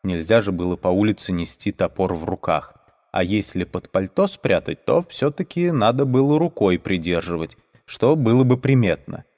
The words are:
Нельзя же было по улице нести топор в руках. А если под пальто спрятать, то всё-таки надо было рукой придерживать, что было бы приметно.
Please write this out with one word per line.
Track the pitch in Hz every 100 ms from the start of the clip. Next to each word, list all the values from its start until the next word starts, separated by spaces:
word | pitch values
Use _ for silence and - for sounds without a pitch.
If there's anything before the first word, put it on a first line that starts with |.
Нельзя | 95 87 82 113
же | 101
было | 90 90 87
по | 92
улице | 92 107 101 -
нести | 90 85 - 101
топор | - 90 - 95
в | 85
руках. | 82 92 - 76 - _ _ _ _
А | -
если | 92 104 95 92
под | 90 92 -
пальто | 95 95 - 196
спрятать, | - - 90 - 78 -
то | - 180
всё-таки | - 143 143 - 170 175
надо | 156 107 127 139
было | 127 139 151
рукой | 170 - 101 87
придерживать, | - 92 82 85 87 85 80 _ _ _ _
что | - 120 156
было | 123 120
бы | 131 127
приметно. | 131 135 104 80 - 82 -